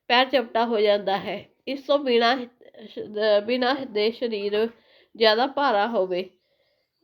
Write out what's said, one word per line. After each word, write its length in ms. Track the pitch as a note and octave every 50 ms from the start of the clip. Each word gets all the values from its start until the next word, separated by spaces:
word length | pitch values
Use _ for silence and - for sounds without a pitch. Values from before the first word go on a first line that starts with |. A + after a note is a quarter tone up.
| _ -
ਪੈਰ 180 | A#3+ B3 C4
ਚਪਟਾ 400 | C4 C#4+ B3+ A#3 A#3 - A3+ A#3+
ਹੋ 140 | A#3 A#3 G#3
ਜਾਂਦਾ 380 | G#3+ G#3 G#3 G#3 F#3+ G3 G3 F#3+
ਹੈ। 280 | F#3 G#3 E3+ G3+ - _ _ _ - B3
ਇਸ 140 | C4+ C#4
ਤੋਂ 160 | - - C#4+ D4
ਬਿਨਾਂ, 380 | D4 B3+ A#3+ A#3 A#3 A#3 C4 B3+ A#3+ A#3+ _ _ - - - - G#3+ G#3 - A#3 - - G#3 G#3 A3 G#3+ G#3 G#3 G#3
ਬਿਨਾਂ 280 | A3+ B3+ B3 B3 B3 C#4
ਦੇ 360 | C4+ C4 A#3+ G#3 G#3 G#3 A3+
ਸਰੀਰ 580 | A3+ - B3+ A3+ A3 G3+ G3+ G3+ G#3 G#3 A3+ A3+ - _ _ _ _ _ _ _ -
ਜ਼ਿਆਦਾ 300 | G#3 A3+ A3 G#3+ A3+ C4
ਭਾਰਾ 400 | C#4 C#4 C#4+ C#4+ C4 A3 G3+ G#3
ਹੋਵੇ, 440 | A#3 A#3 G3+ F#3 F#3 F3+ F3+ - - _ _ _ _ _ _ _ _ _ _ _ _ _ _